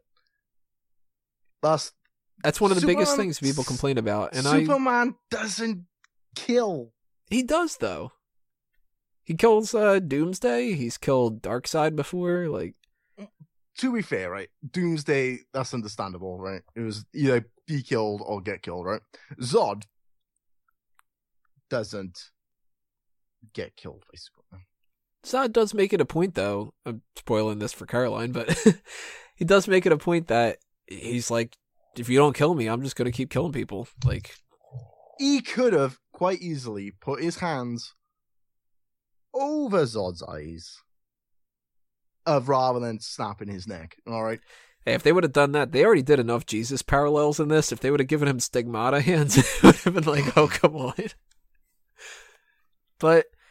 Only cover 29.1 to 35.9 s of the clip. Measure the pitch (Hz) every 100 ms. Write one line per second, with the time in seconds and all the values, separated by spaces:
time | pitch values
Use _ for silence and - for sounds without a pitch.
29.1 | - - - 170 196 208 185 180 156 175
30.1 | 170 165 117 117 - _ _ - 95 113
31.1 | 120 - 117 117 _ _ _ _ - 120
32.1 | 131 147 - 147 165 110 120 135 - 123
33.1 | 120 127 131 - 139 98 101 120 - 127
34.1 | 98 95 - _ _ _ 123 117 _ -
35.1 | - 277 285 - - 254 165 135